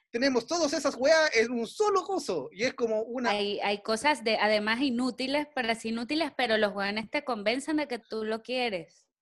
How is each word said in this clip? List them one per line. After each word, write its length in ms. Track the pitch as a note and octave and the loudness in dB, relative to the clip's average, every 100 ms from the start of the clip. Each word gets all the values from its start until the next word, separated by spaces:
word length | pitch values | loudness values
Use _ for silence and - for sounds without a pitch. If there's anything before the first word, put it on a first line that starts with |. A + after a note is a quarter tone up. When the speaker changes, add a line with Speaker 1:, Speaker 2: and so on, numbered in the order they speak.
| _ | _
Speaker 1:
tenemos 380 | A#3 C#4 B3+ - | 0 2 2 0
todas 240 | E4+ D4 | 0 2
esas 220 | D#4+ C#4 | 2 -2
weas 400 | A#3 C#4 D#4+ D#4 | 2 4 6 6
en 160 | A3+ A3+ | 4 2
un 160 | A#3+ A3+ | 0 -4
solo 360 | - G#4 F#4+ | 0 2 2
coso". 460 | F4 F#4 - E3+ C#3+ | 0 -2 -2 -4 -6
Y 100 | F#3 | -4
es 100 | B3 | -4
como 280 | B3+ A3+ G#3+ | 0 -2 0
una 300 | A#3+ B3 A#3 | -2 -2 0
Speaker 2:
Hay, 280 | G#3 G3+ G3+ | 0 -2 -2
hay 220 | G3+ G#3 | -2 -2
cosas 400 | A3 A3 D4 B3+ | -2 0 2 2
de, 140 | A3+ G#3+ | 0 2
además, 420 | G#3+ G#3+ G#3+ A#3 | 2 2 2 0
inútiles, 680 | C#4+ A#3+ B3+ B3 C4 D4 D4 | 0 0 -2 -2 -2 -2 -2
pero 180 | C4 A3+ | -4 -2
así 180 | A3+ A3+ | -2 -4
inútiles, 420 | A3+ A#3+ D4+ D4 - | -6 -2 -2 -2 0
pero 200 | A#3+ A3 | 2 4
los 160 | G#3 | 2
weones 360 | G3+ G3+ G#3+ G#3+ | 0 -2 -4 -4
te 120 | D4 | -4
convencen 520 | C#4+ G#3+ G3+ C4 D#4 D4+ | -2 -2 -2 -2 -2 -2
de 100 | C#4+ | -2
que 100 | A#3+ | -6
tú 240 | - A3 | -8 -6
lo 180 | A3 A3 | -4 -6
quieres. 640 | A3 B3+ A#3+ F3+ - _ _ _ | -4 -4 -2 -4 -8 _ _ _